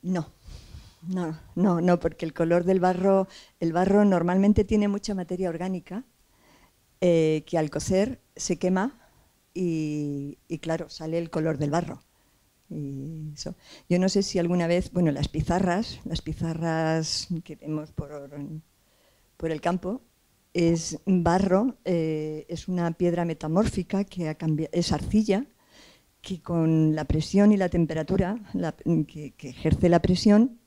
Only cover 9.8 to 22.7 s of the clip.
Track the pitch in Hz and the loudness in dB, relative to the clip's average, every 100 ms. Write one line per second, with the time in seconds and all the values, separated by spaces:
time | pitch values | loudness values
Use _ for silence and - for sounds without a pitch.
9.8 | 151 151 147 143 143 - _ 165 160 160 | -2 -4 -4 -6 -8 -14 _ -10 -4 -6
10.8 | 151 - 160 165 165 165 156 143 147 156 | -6 -12 -6 -4 -4 -4 -2 -2 0 -2
11.8 | 170 - _ _ _ _ _ _ _ - | -4 -12 _ _ _ _ _ _ _ -10
12.8 | 139 139 139 160 156 147 - 180 - - | -10 -10 -10 -10 -12 -12 -14 -14 -20 -20
13.8 | _ 175 185 196 190 196 170 180 170 175 | _ 2 2 0 -2 -2 0 0 2 0
14.8 | 185 180 170 139 143 156 160 175 185 175 | 0 0 0 0 -4 -4 -2 0 2 0
15.8 | 233 - - 165 - 160 170 160 165 160 | -4 -10 -6 -6 -6 -6 -6 -4 -2 0
16.8 | 160 160 156 - - 165 - 156 151 151 | 0 0 -2 -6 -6 -8 -8 -16 -8 -8
17.8 | 151 - 143 147 139 143 143 156 - _ | -6 -10 -10 -12 -14 -14 -12 -14 -16 _
18.8 | _ _ _ _ _ _ 165 156 170 180 | _ _ _ _ _ _ -6 -2 -2 -2
19.8 | 185 247 _ _ _ _ _ 175 165 165 | -4 -8 _ _ _ _ _ 0 2 2
20.8 | 160 156 - 185 170 180 196 185 254 226 | -2 -8 0 2 4 2 4 2 2 -4
21.8 | - 175 160 156 156 156 - 170 - | -2 0 0 -2 -4 -8 -10 -10 -6